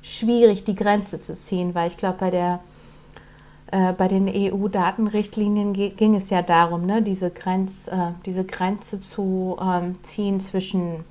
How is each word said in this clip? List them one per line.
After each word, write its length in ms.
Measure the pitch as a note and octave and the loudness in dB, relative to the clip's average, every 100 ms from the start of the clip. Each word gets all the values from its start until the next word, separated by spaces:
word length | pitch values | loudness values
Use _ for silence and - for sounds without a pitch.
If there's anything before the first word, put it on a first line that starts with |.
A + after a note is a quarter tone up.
schwierig, 640 | - - A3+ A#3+ A#3 G3 - | -10 -4 2 8 8 6 -2
die 100 | G3 | 0
Grenze 460 | G#3 G#3 G3+ - | 2 2 0 -10
zu 140 | - D#3+ | -10 -14
ziehen, 380 | - F#3 F3+ | -4 -2 -2
weil 140 | F3 E3+ | 0 -2
ich 80 | F3 | -2
glaub, 200 | G3 F#3 | -4 0
bei 120 | F#3 | 0
der, 300 | F3+ F3 F3 - - - - - - - - - - - | 2 0 -2 -6 -20 -20 -20 -20 -20 -20 -20 -20 -20 -4
äh, 220 | G3 F#3 | 2 2
bei 160 | F#3 F#3 | 4 2
den 180 | F#3+ F#3+ | 2 0
E-U-Datenrichtlinien 1400 | G3 G3+ G3 G3+ G3 F3 G3 G#3+ G#3+ G3+ - G#3 G#3 G3+ | 0 0 0 -2 0 0 0 -2 0 -4 -2 0 0 0
ge-, 200 | G3 G3+ | -2 -4
ging 240 | - G#3+ G#3 | 2 4 4
es 140 | G3 | 2
ja 120 | F#3 | -2
darum, 440 | F3+ E3 E3+ E3+ F3 | 2 4 4 2 0
ne, 160 | G#3+ | 0
diese 280 | G#3+ F#3+ F3+ | 0 0 -4
Grenz-, 580 | F3 - F#3 F#3+ - - | -4 -4 -2 -2 -6 -6
äh, 240 | F#3 F3 F3 - | -2 -2 -4 -8
diese 180 | F#3 | -6
Grenze 560 | F#3+ - F#3 G#3 - G3+ | -6 -2 -4 -4 -8 -12
zu, 560 | - - G3 F#3 F#3 F3+ | -10 -6 -2 -2 -2 -2
ähm, 340 | F#3 F3+ F3 F3+ | 0 0 -2 -8
ziehen 380 | - - G3+ G3 | -12 -6 -2 -2
zwischen 640 | F#3+ F#3+ F#3 F#3+ F3 E3 E3 | -2 -4 -2 -2 -4 -8 -12